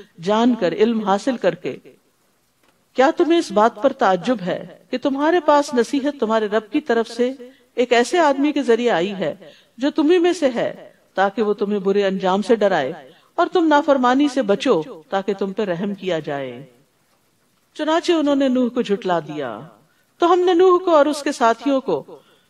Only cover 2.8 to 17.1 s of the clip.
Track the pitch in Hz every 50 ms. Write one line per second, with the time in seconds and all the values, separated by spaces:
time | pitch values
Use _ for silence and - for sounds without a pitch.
2.8 | _ _ - - 262 285 - - 349 294 339 339 - - 196 208 214 233 226 208
3.8 | 214 269 269 - 247 196 190 180 170 233 254 208 175 180 156 - - - - -
4.8 | _ - - 254 - 285 269 269 294 320 339 359 - - 294 285 285 294 254 247
5.8 | 226 - - 285 247 294 285 285 226 214 220 220 220 202 202 220 214 202 - 302
6.8 | 302 - 233 233 220 220 - - 240 254 269 277 240 247 - _ _ _ - -
7.8 | 254 240 240 233 240 - - 359 330 285 277 269 277 302 285 294 262 240 226 226
8.8 | 247 233 208 160 175 208 202 185 185 147 - - 180 147 - _ _ _ _ -
9.8 | 240 294 294 - 302 302 359 370 330 359 339 349 302 262 233 226 156 - - -
10.8 | 160 - _ _ _ _ - - 190 202 196 - 214 208 208 208 214 196 208 202
11.8 | 180 196 196 202 202 190 190 190 185 185 185 202 208 - 247 214 214 196 190 156
12.8 | 135 131 170 160 135 - 165 _ _ _ - - 349 349 - 370 330 311 294 285
13.8 | 302 302 277 277 254 240 254 269 294 285 277 285 254 196 202 202 - 285 220 160
14.8 | 151 254 220 - - - - 196 190 - 202 196 208 196 190 - 220 190 170 165
15.8 | 208 208 202 196 190 185 170 160 151 160 143 139 135 127 120 123 147 - _ _
16.8 | _ _ _ _ _ _